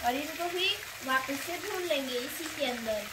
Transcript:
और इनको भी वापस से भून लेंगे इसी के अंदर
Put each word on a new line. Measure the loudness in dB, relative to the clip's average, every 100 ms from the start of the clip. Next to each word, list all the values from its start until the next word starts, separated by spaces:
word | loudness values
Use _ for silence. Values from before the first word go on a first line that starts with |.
और | 2
इनको | 2 -2 -2 0
भी | 2 2 2 -4 -6 2
वापस | 2 4 -2
से | -2 -4
भून | -2 -2
लेंगे | 2 2 2 -2
इसी | -2 -4 -6 0
के | 0
अंदर | 0 0 0 -2